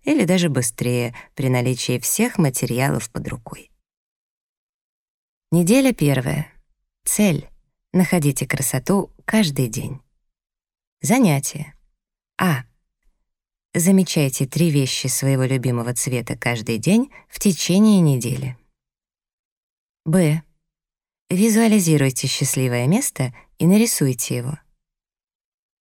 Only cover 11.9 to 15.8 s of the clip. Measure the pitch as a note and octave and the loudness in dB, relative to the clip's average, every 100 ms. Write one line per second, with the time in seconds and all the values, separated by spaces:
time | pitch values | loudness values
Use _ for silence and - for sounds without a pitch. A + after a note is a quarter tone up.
11.9 | _ _ _ _ - F3+ C3 - _ _ | _ _ _ _ -4 -2 -2 -6 _ _
12.9 | _ _ _ _ _ _ _ _ F3+ E3+ | _ _ _ _ _ _ _ _ -2 4
13.9 | F#3+ F3+ E3+ C#3 - C3+ - E3+ C#3+ C3 | 4 2 0 -2 -2 -4 0 0 2 0
14.9 | - C3 - C3+ C3 C3 C3 B2+ A#2+ | -4 -4 -2 0 0 0 0 -2 -2